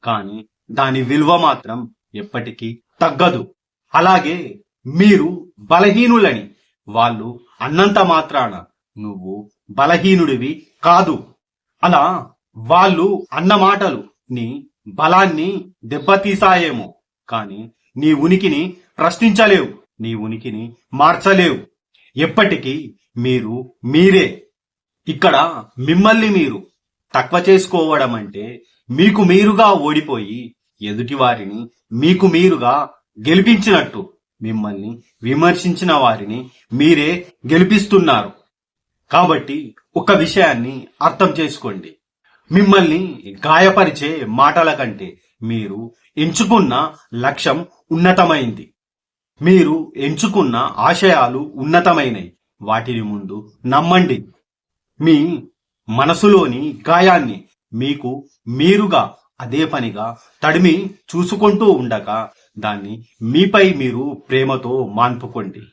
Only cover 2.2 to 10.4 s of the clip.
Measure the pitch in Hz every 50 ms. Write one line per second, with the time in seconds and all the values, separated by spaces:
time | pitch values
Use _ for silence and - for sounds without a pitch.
2.2 | 104 104 - 123 117 120 - - 117 113 117 - _ _ _ _ 170 165 143 135
3.2 | 180 175 - 117 95 - _ _ _ _ _ _ _ _ - 151 165 185 190 180
4.2 | - 147 170 180 156 123 101 - _ _ _ _ _ 127 143 170 196 208 202 -
5.2 | 151 165 180 175 - _ _ _ 104 101 165 175 196 208 202 226 240 240 240 226
6.2 | 202 165 127 107 98 - _ _ _ _ _ _ _ - 104 113 117 117 117 110
7.2 | 110 117 120 - _ _ _ _ 113 131 151 170 196 208 202 214 190 180 165 160
8.2 | 156 - 143 139 123 110 95 85 82 _ _ _ _ _ _ 110 104 104 101 95
9.2 | 90 92 98 104 104 104 _ _ _ _ 101 135 139 151 170 175 - 190 190 180
10.2 | 170 147 135 120